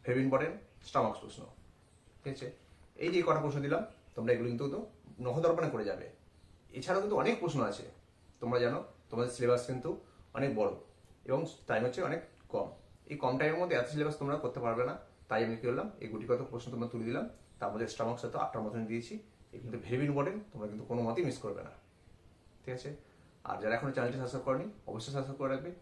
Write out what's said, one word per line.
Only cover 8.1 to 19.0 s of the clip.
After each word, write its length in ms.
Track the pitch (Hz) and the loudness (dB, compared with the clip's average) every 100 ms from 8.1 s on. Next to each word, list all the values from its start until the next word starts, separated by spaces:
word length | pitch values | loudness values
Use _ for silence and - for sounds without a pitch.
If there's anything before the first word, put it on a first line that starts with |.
| _ - - | _ -20 -6
তোমরা 160 | 120 123 120 | 0 4 4
জানো 140 | 156 - - - | 2 -6 -16 -6
তোমাদের 220 | 113 120 - | -2 -2 2
সিলেবাস 260 | 120 123 - | 4 4 2
কিন্তু 200 | 127 123 113 - - - 113 | -4 -2 -4 -8 -20 -10 -2
অনেক 140 | 135 107 | 0 2
বড় 120 | 101 98 - - - - - | 2 0 -12 -20 -20 -16 0
এবং 100 | 135 165 - - | 0 0 -8 0
টাইম 120 | 113 123 | 2 2
হচ্ছে 140 | - 151 | 0 -2
অনেক 120 | 156 - - - | -2 -6 -20 -4
কম। 140 | 107 - - - - - | -2 -2 -6 -20 -20 -10
এই 60 | - | 0
কম 100 | 127 135 | 2 4
টাইমের 200 | 151 165 | 4 4
মধ্যে 140 | 180 135 | 2 2
এত 80 | 120 | 2
সিলেবাস 220 | 147 151 147 | 0 0 0
তোমরা 140 | 139 139 | -2 0
করতে 160 | 123 127 120 | -2 0 0
পারবে 180 | 113 123 | 2 0
না, 40 | - - - - | -2 -12 -20 0
তাই 100 | 110 113 | 2 2
আমি 100 | 113 | 2
কি 60 | 123 | 0
করলাম, 200 | 135 220 - | 0 -2 -6
এই 40 | 113 | -8
গুটিকত 280 | 110 113 123 139 | -6 2 2 2
প্রশ্ন 160 | 120 120 | -6 -6
তোমরা 140 | 120 117 | -4 -4
তুলে 120 | 120 113 | -2 -2
দিলাম। 160 | 143 233 - - - | -2 -4 -8 -20 -4
তার 100 | 101 | -4
মধ্যে 160 | 107 113 | -2 -4
স্টমাক্স 280 | - 113 123 | 0 -2 0
হয়তো 140 | 113 - | -4 -2
আটটার 180 | - 113 107 | -2 0 -2
মতন 160 | 113 110 | -2 -2
দিয়েছি, 240 | 117 | -4